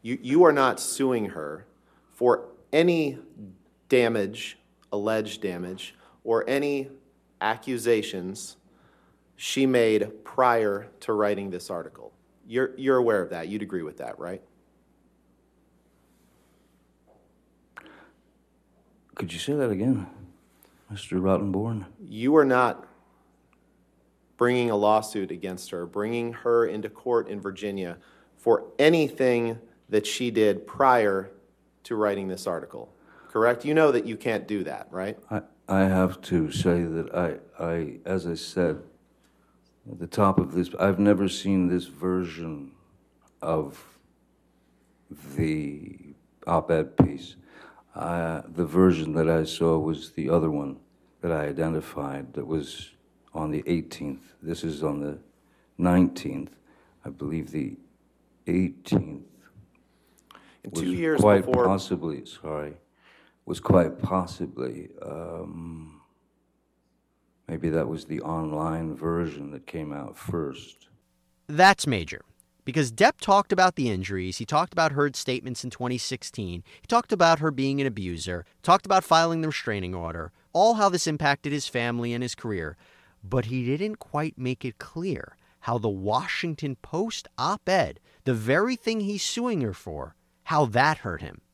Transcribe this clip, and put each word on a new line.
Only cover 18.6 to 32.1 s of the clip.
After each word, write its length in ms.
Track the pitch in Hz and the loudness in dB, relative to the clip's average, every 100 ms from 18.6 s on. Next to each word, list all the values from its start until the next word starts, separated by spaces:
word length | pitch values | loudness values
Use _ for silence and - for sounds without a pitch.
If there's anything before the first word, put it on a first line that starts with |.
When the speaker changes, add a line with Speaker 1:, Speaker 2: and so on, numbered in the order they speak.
| _ _ _ _ _ - | _ _ _ _ _ -8
Speaker 2:
Could 160 | 85 | -8
you 60 | 82 | -6
say 140 | - | -2
that 180 | 147 123 | 0 0
again, 360 | 95 117 117 92 - - _ _ _ _ _ _ | 0 0 0 -4 -16 -20 _ _ _ _ _ _
Mister 280 | 101 - 92 | -14 -4 -2
Rottenborn? 680 | 95 95 101 95 113 110 95 - | 2 2 0 -2 -2 -6 -8 -18
Speaker 1:
You 320 | 92 107 123 156 | -14 -2 6 6
are 80 | 139 | 8
not 420 | 127 123 - - _ _ _ _ _ _ _ _ _ _ _ _ _ _ - | 6 4 0 -14 _ _ _ _ _ _ _ _ _ _ _ _ _ _ 2
bringing 320 | 120 123 120 | 2 4 2
a 60 | 104 | 2
lawsuit 540 | 104 107 107 104 95 | 4 4 2 -6 -6
against 400 | 87 95 92 - | -6 -8 -10 -8
her, 140 | 87 | -8
bringing 480 | 85 101 107 120 117 | -6 -4 -4 -2 -4
her 320 | 117 120 117 | -4 2 4
into 240 | 113 104 104 | 4 -2 -8
court 400 | - 127 117 - | -8 0 0 0
in 120 | 104 | -8
Virginia 580 | 95 95 104 98 90 85 - _ _ _ | -8 -6 -6 -6 -8 -10 -18 _ _ _
for 260 | 120 113 - - | 4 4 2 4
anything 800 | 151 170 143 - 131 120 117 117 - _ _ | 6 6 2 2 2 2 0 -4 -12 _ _
that 160 | 104 - | 0 0
she 240 | - 123 | -4 -2
did 360 | 110 107 98 - | 4 4 2 -4
prior 640 | - 135 123 104 95 95 - _ _ _ _ | 2 6 6 4 2 -4 -16 _ _ _ _
to 140 | - 113 | -8 -2
writing 320 | 107 | 0